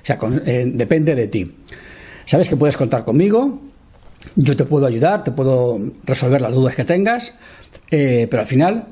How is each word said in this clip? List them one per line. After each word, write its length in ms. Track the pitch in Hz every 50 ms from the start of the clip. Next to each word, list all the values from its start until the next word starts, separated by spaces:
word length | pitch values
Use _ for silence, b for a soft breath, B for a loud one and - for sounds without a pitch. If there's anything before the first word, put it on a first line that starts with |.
o 40 | -
sea, 120 | - 120
con, 240 | - 113 110 131 - -
eh, 200 | 131 120 123 120 127 -
depende 400 | 117 117 - 160 160 151 160 147
de 120 | 123 110
ti. 240 | 101 110 104 90 85 - - - B B B B B B B B B B B B
Sabes 240 | - - 160 185 -
que 60 | 156
puedes 220 | 120 151 147 -
contar 260 | - 135 113 135 117 113
conmigo, 580 | 113 117 151 190 202 214 233 269 277 - - - - - - _ - - - - - - - - - -
yo 200 | 175 131 143 131
te 100 | - 139
puedo 200 | - 151 139 139
ayudar, 380 | 127 117 113 147 180 208 208 -
te 80 | 139
puedo 480 | 123 139 131 135 131 127 123 123 117 98 107 131 - - -
resolver 360 | - 120 - 131 123 131 135
las 120 | 120 110 123
dudas 220 | 131 131 127 -
que 80 | - 120
tengas, 540 | - 170 185 196 226 240 240 - - B B B B B B B B B - _ -
eh, 380 | 165 147 143 131 123 120 117 117
pero 120 | - 113
al 60 | 101
final 420 | 107 123 131 165 185 226 226 - -